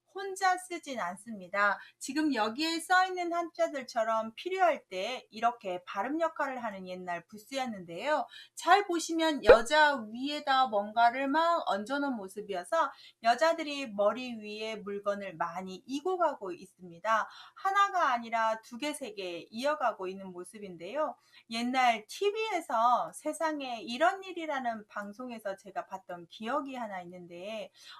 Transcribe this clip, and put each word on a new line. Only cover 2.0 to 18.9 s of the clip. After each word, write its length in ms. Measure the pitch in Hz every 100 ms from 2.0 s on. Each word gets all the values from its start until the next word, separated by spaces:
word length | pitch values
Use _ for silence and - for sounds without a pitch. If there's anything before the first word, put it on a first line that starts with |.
| - 277 311
여기에 460 | 240 214 233 320 330
써 260 | 330 370 370
있는 280 | 370 349
한자들처럼 1000 | 339 339 - 330 285 247 240 226 220 226 -
필요할 480 | 359 381 349 262 -
때 360 | 185 214 247 -
이렇게 520 | 208 233 240 196 180 -
발음 340 | 202 240 311
역할을 440 | 320 330 277 254
하는 240 | 226 196 185
옛날 380 | 185 180 175 -
부스였는데요. 1000 | 208 - 269 247 202 170 170 262 302 - - - -
잘 300 | 320 392 392
보시면 600 | 339 330 330 320 277 202
여자 580 | 571 - 302 302 269 214
위에다 560 | 233 269 294 294 262 254
뭔가를 600 | 208 208 226 233 262 277
막 360 | 311 330 339 -
얹어놓은 480 | 196 208 285 285 233
모습이어서 760 | 190 208 196 180 175 330 294 - - _
여자들이 680 | 226 240 320 330 294 285 269
머리 420 | 202 202 226 254
위에 440 | 226 214 214 220 214
물건을 580 | 190 202 202 202 196 160
많이 480 | 170 175 185 185 -
이고 320 | 277 370 370
가고 340 | 320 269 190
있습니다. 800 | 170 190 _ 180 170 214 220 - - - -
하나가 560 | 381 392 403 381 285
아니라 500 | 240 233 226 220 220
두 160 | - 233
개, 160 | 294